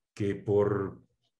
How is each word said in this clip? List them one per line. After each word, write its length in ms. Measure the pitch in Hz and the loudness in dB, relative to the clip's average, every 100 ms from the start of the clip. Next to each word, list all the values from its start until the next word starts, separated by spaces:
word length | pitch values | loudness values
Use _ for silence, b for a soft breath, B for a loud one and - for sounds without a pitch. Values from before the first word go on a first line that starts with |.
| _ | _
que 220 | - 101 98 | -6 -4 -4
por 680 | - 101 101 98 98 - _ _ _ | 0 2 2 0 -4 -8 _ _ _